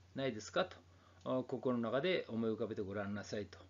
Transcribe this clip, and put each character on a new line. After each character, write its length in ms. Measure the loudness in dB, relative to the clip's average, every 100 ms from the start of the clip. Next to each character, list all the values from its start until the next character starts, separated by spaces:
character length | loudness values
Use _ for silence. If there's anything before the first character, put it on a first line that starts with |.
| -12
な 120 | -2 -2
い 60 |
で 60 | -2
す 120 | -2
か 140 | 0 0
と。 120 | -4 -20 -20 -20 -10 0
あ、 180 | 0 0
心 300 | 0 2 2
の 60 |
中 180 | 2 2
で 240 | 4 2 0
思 180 | 0 2
い 40 |
浮 60 | 2
か 100 | 0
べ 80 | -2
て 60 |
ご 120 | -2
ら 120 | -2 -2
ん 100 | -2
な 80 |
さ 160 | -4 -4
い 60 | -4
と。 120 | -10